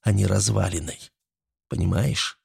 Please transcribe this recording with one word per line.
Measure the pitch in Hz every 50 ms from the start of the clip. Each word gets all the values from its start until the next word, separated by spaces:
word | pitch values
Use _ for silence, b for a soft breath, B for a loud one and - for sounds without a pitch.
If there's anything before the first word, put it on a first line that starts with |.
а | _ - 101
не | 98 101
развалиной. | 95 98 101 101 104 107 101 98 95 90 85 - - - - - - _ _ _ _ _ _ _ _ _ _ _ _
Понимаешь? | - - 87 92 90 - 110 139 - - - - - _ _